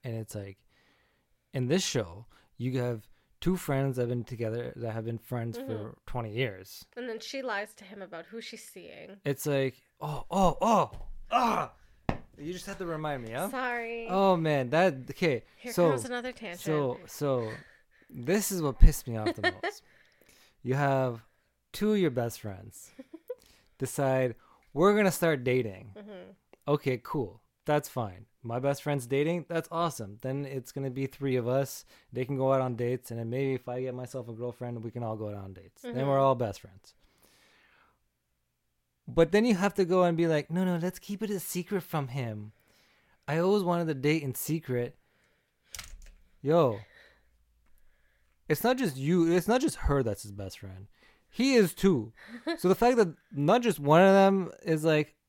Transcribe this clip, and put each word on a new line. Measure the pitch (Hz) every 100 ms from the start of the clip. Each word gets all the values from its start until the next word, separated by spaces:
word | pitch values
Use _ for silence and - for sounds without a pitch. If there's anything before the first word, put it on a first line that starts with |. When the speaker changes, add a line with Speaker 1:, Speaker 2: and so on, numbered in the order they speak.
Speaker 1:
And | 131 113
it's | 110
like, | 107 98 98 _ _ _ _ _ _ _ _ _
in | 131 123
this | 170
show, | - 135 95 87 113 _ _ _
you | 120 127
have | 123 117 - _ _ _
two | - 185
friends | - 139 139 127
that |
have | 120
been | 120
together, | 113 117 113 117 123 -
that | 117
have | 110 113
been | 117
friends | - 123 117 113
Speaker 2:
Mm-hmm. | 269
Speaker 1:
for | 110 107 - -
twenty | 123 113
years. | 107 127 95 95 - - -
Speaker 2:
And | 247
then | 220
she | - 277
lies | 262 202 214 -
to |
him | 190 208
about | 196 170 170
who | 226
she's | 226 226 -
seeing. | - 175 - - 196
Speaker 1:
It's | - 135 151
like, | 139 135 - _ _
oh, | 151 151 -
oh, | 180 190 -
oh, | 208 214 151 - - - -
ah! | 240 240 214 147 - - - - - - -
You | 151
just | 180 196
have | 196
to | 180
remind | 160 156 143
me, | 113
huh? | 120 185
Speaker 2:
Sorry. | 262 254 240 233 233 233
Speaker 1:
Oh, | 185 196 180
man, | 160 147 123
that, | 151 185 135 123
okay, | 139 175 123 - _
Speaker 2:
Here | 247
Speaker 1:
so, | 226 175
Speaker 2:
comes | 131 247
another | 247 247
tangent. | 247 220 170
Speaker 1:
so, | - 151 139 123 -
so, | - 143 131 110 110 - _ _ _ _
this | 127 123 196 202
is | 190
what | 151 131
pissed | 160 - -
me | 160
off | 110 -
the | 349 359
Speaker 2:
<laughs> |
Speaker 1:
most. | 349 - _ _ _ _ _ _ _ _
You | 123 131
have | 143 135 131 117 - _ _ _ _
two | - 208
of | 214
your | 170
best | 123 117 -
friends | 107 95 101 - - - 262 320 _ 508
Speaker 2:
<laughs> | _ _ _ _
Speaker 1:
decide, | 131 - 135 131 127 113 _ _ _
"We're | 139 185 208
gonna | 196
start | - 170 147
dating." | 127 127 113 95 104 -
Speaker 2:
Mm-hmm. | 208 196 185 190 _ _ -
Speaker 1:
Okay, | 147 - 127
cool. | - 156 107 87 _ _ -
That's | 151 147
fine. | - 110 92 104 _
My | 117 117
best | 135 139
friend's | 147 143 120
dating. | 135 151 175 156
That's | 165 156
awesome. | 165 170 - 104 104
Then | 127 135 139
it's | 135 120
gonna | - 135
be | 127 135
three | - 139 127
of | 117
us. | 131 139 - - - _
They | 123 127
can | 139
go | 131
out | 135
on | 127 117
dates. | 120 123 -
And | 117
then | 113
maybe | 123 139
if | 127 -
I | 123
get | 127
myself | 123 127 135 120
a |
girlfriend, | 113 123 117 120 120
we | 113
can | 120
all | 117 110
go | 107
out | 101
on | 98
dates. | 92 95 _
Then | 247 170
we're | 135 135
Speaker 2:
Mm-hmm. |
Speaker 1:
all | 135 127
best | 113 98
friends. | - 92 - _ _ _ _ _ _ _ _ _ _ _ _ _ _ _ _ _ _ _ _ _ -
But | 123 165
then | 202 240
you | 196
have | 202 -
to | 180
go | 185
and | 180 165
be | 170
like, | 156 143
"No, | 170
no, | 185 175
let's | 175 -
keep | - 202
it | 214
a | 202
secret | - 180 170 202
from | 160 160 135
him. | 135 120 107 104 _ _ _ _ _ _ _ -
I | 151
always | 180 208
wanted | 180 175 165
to | 139
date | 139 160
in | 143 120
secret." | - 160 156 123 120 - _ _ _ _ _ _ _ - - - - - _ _
Yo. | 135 165 143 104 107 - - _ _ _ _ _ _ - - _ _ _ _ _ _
It's | 151
not | 233 254
just | 240 135
you. | 139 180 165
It's | 175 170
not | 240
just | 285 - -
her | 143
that's | 117 101
his | 104
best | 101 98 -
friend. | 98 95 98 _ _ _ _
He | - 254 254
is | 185
too. | - 190 156 107 - - 240
Speaker 2:
<laughs> | - 330
Speaker 1:
So | 180
the | 185
fact | 240 247
that | 196 139 _
not | 139 147 233
just | 240 170
one | 143 156
of | 190
them | 196 196 196 180 - -
is | 160
like | 156 156 151 _